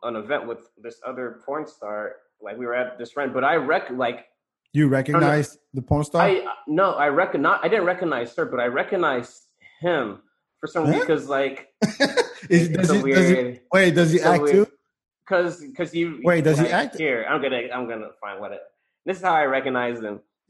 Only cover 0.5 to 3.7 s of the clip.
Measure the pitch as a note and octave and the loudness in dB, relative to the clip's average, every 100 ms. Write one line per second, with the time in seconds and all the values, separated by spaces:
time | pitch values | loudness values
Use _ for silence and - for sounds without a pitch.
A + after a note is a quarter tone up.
0.5 | A2+ - _ A#2 - B2 C3 B2 A2 - | -12 -16 _ -20 -14 -12 -10 -10 -12 -10
1.5 | D3 D#3 - G#2 G#2 G#2 - _ _ G#2+ | -8 -10 -12 -10 -8 -10 -12 _ _ -14
2.5 | A2 A#2+ B2 B2 - A#2 - C3+ B2+ C3+ | -10 -6 -4 -4 -8 -12 -6 -4 -2 0
3.5 | E3 C3+ | 0 0